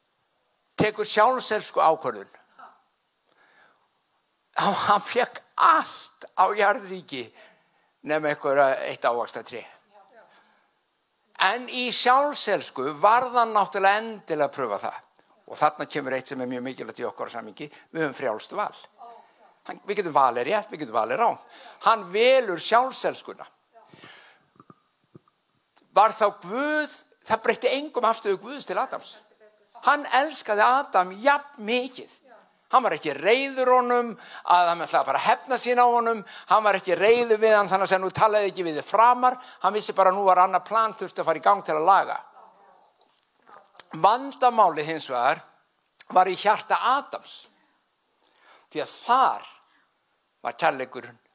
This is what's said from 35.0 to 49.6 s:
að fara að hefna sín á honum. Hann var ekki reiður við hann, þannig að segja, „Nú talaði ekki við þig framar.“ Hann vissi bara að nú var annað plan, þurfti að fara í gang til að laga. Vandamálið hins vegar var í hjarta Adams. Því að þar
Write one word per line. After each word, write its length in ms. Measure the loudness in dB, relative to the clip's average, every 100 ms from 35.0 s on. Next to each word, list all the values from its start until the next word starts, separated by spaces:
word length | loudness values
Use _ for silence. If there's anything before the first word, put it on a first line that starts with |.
að 60 | 0
fara 100 | 0
að 80 | 0
hefna 300 | 0 -2 -2
sín 220 | 2 4
á 40 | 4
honum. 300 | 4 0 -4 -8 -10 0
Hann 100 | 2
var 140 | 2 0
ekki 160 | 0
reiður 460 | 2 4 4 2 2
við 140 | 4 4
hann, 100 | 2
þannig 220 | 0 2
að 20 |
segja, 120 | 0
„Nú 60 | 0
talaði 360 | 2 2 2 -2
ekki 100 | -4
við 140 | -6 -6
þig 80 | -2
framar.“ 520 | 4 4 4 2 -2 -8 -4
Hann 100 | -2
vissi 180 | -2 -2
bara 180 | 2 2
að 40 |
nú 100 | 4
var 140 | 4 4
annað 300 | 4 2 -2
plan, 260 | -2 -2
þurfti 240 | -4 -10 -6
að 80 | -4
fara 120 | 0
í 40 |
gang 220 | 2 2
til 100 | 0
að 140 | 0 4
laga. 320 | 4 2 -6 -12 -20 -20 _ _ _ _ _ _ _ _ _ _ -20 _ -14 -12 0
Vandamálið 880 | 2 2 -4 0 2 4 4 2 -4
hins 220 | -4 -4
vegar 320 | 0 0 0 -6 _ _ _ _ -20 -2
var 160 | 2 2
í 80 | 2
hjarta 400 | 0 0 0 -2 0
Adams. 540 | -2 -4 -12 -14 -18 -20 _ _ _ _ _ _ _ _ _ _ -20 _
Því 120 | -8
að 120 | -8 -6 0
þar 360 | 2 2 -2 -10 -20